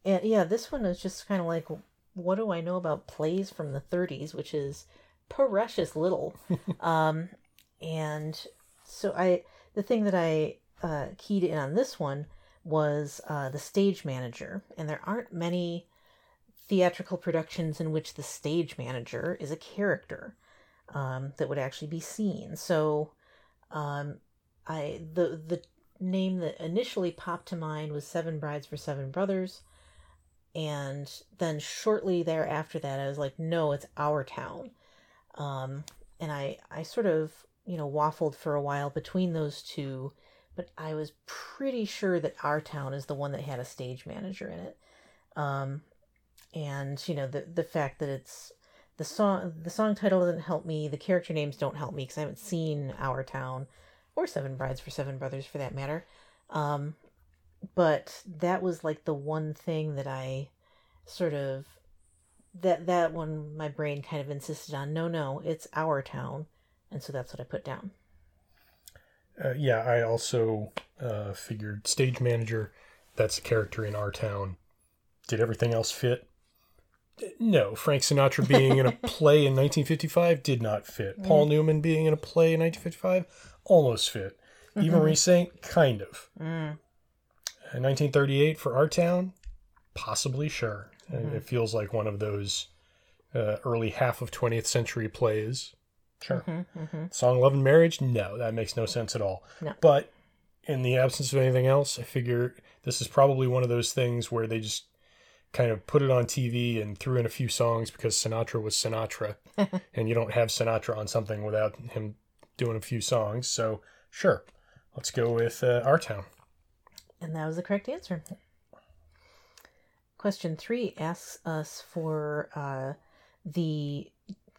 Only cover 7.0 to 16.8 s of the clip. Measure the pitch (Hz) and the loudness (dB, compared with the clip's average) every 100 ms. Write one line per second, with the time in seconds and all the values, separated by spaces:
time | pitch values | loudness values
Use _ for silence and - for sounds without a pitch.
7 | 156 156 175 - _ _ _ _ 160 160 | 4 2 -6 -12 _ _ _ _ -8 -4
8 | 156 151 156 156 - - _ _ - - | -4 -4 -6 -10 -14 -20 _ _ -20 -6
9 | 202 - 185 175 - - _ - 202 233 | -4 2 4 4 0 -20 _ -6 0 2
10 | 208 185 165 156 156 - _ _ 170 151 | 4 4 4 2 0 -4 _ _ -4 -4
11 | - - - 202 175 156 139 175 269 - | -4 -10 -2 2 2 2 0 0 0 -2
12 | 147 139 151 - - _ 170 156 151 147 | -4 -4 -8 -16 -20 _ -2 2 2 0
13 | 147 - - 151 135 147 - 202 196 185 | -4 -8 -8 -6 -4 -8 -2 2 4 2
14 | 147 127 123 117 - - - - 151 151 | -4 -6 -8 -10 -10 -10 -12 -8 -6 -6
15 | - 220 233 170 170 180 175 170 - _ | -4 -6 -6 -6 -2 -2 -2 -6 -10 _
16 | _ _ _ _ _ _ - 196 | _ _ _ _ _ _ 0 4